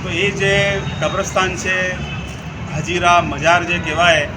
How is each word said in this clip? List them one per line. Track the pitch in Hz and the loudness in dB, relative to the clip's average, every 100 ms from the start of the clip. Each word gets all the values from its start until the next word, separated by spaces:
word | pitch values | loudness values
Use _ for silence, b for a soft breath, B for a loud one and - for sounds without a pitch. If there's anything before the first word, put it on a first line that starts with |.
તો | 185 | -4
એ | 175 202 | -2 0
જે | 196 196 196 202 196 165 - | 0 2 4 2 0 -4 -2
કબ્રસ્તાન | 151 - - - 185 175 | -2 -2 -2 0 0 -2
છે, | 190 185 185 180 147 - - - - - - 147 | -2 0 -2 -4 -6 -8 -10 -10 -12 -10 -8 -6
હજીરા, | 165 180 175 175 | -4 0 4 4
મજાર | 165 143 151 175 | 4 0 4 4
જે | 170 175 | 2 -4
કહેવાય | 160 156 175 160 143 | -2 2 4 4 0